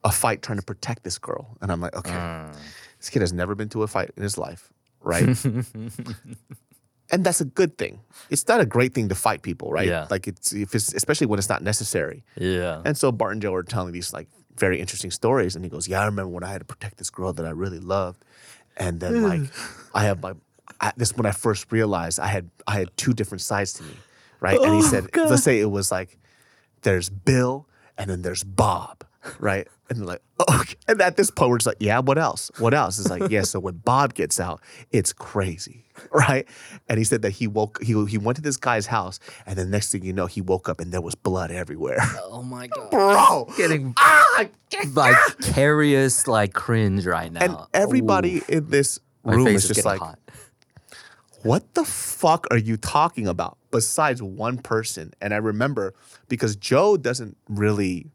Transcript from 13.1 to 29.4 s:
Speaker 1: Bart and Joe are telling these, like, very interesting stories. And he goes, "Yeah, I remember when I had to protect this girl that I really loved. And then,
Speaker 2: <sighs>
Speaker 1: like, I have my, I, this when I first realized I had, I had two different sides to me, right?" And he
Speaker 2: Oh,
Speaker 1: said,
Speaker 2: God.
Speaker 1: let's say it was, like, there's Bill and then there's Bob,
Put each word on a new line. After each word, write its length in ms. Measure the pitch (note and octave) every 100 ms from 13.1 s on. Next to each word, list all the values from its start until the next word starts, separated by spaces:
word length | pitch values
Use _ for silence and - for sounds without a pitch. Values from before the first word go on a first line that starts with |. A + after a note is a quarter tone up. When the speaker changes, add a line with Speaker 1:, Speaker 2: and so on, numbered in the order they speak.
Speaker 1:
Bart 220 | A2+ G#2+
and 80 | A2
Joe 140 | G#2
are 80 | F#2
telling 300 | F2 A2+ F2+
these, 180 | F2 E2+
like, 160 | - E2 _ _ -
very 220 | G2 F#2
interesting 320 | E2+ - F#2
stories. 460 | - A2+ C3 F#2 F#2+
And 80 |
he 60 | F2+
goes, 180 | D#2+ F2
"Yeah, 140 | F#2+
I 20 |
remember 240 | G#2 G2+ F#2+
when 160 | F2
I 40 | F2+
had 60 | G2
to 80 | -
protect 320 | - G#2 -
this 100 | -
girl 240 | - F#2+
that 140 | D#2+ E2
I 40 |
really 280 | D#2+ F#2+ F2
loved. 440 | F2+ G2 F#2 F2+ _ _ - - _ -
And 240 | F#2 E2+
then, 220 | F2 A#3
Speaker 2:
<sighs> 80 | G#3+
Speaker 1:
like, 100 | E2+ - - - - -
I 100 | -
have 160 | G#2 F#2+
my, 120 | F#2 F2 _ _ - -
I, 100 | A2 -
this 180 | A#2 -
when 80 |
I 60 | A2
first 400 | G2+ A#2 G#2 -
realized 480 | A2+ A2 F#2+ E2 D#2+
I 60 | F2+
had, 240 | G2+ F2 _ -
I 60 |
had 220 | G2+ F#2 -
two 160 | -
different 260 | A#2 G#2+ F#2+
sides 320 | - G2+ G2
to 100 | -
me, 100 | D#2 - - _ _ _
right?" 180 | F2+ -
And 140 | C#4
he 60 | D#4+
Speaker 2:
Oh, 100 | D#4
Speaker 1:
said, 200 | G#3+ F#3
Speaker 2:
God. 200 | - D#4+
Speaker 1:
let's 120 | D4+
say 160 | - A#2+
it 100 | G#2+
was, 200 | G2+ F#2+
like, 280 | F#2 F#2 _ _ _ _ _ _ _
there's 260 | A#2 F#2 F2
Bill 580 | G2 - C3 B2 C3+ D3+ _ _ -
and 140 | F#2+
then 100 | F2+
there's 240 | F2+ F2+
Bob, 580 | G2 G2 A2 F2+ - - - _ - -